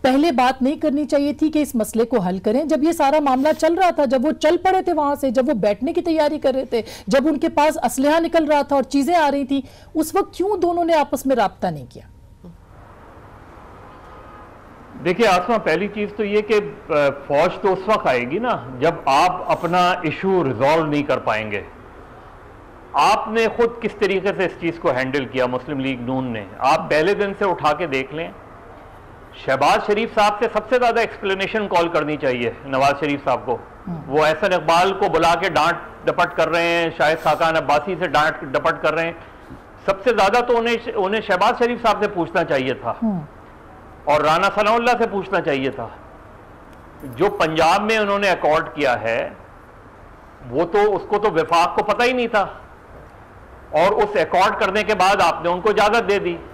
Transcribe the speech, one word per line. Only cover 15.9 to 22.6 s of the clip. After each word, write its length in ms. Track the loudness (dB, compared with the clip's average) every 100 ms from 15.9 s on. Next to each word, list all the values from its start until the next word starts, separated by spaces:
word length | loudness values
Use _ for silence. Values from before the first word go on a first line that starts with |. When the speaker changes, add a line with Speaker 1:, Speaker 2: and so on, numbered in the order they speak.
| -4 -8 -4
Speaker 2:
तो 60 |
ये 180 | -2 -2
कि, 120 | 2
अ, 300 | 0 0 -12 -2 0 0 -2 -2
फौज 240 | 0 2
तो 240 | 0 -2 -2
उस 100 | 0
वक्त 180 | 0 2
आएगी 320 | 0 -2 -4
ना, 380 | -2 -4 -6 -2
जब 240 | -2 0 0
आप 400 | 4 2 0 -4
अपना 520 | -2 0 2 2 0 -4
इशू 380 | -4 0 2
रिजॉल्व 420 | 0 2 2 2 2
नहीं 180 | -2
कर 140 | 0 -2
पाएंगे। 480 | -2 -4 -4 -8 -8 -20 -20 -20 -20 -20 -20 -20 -20 -20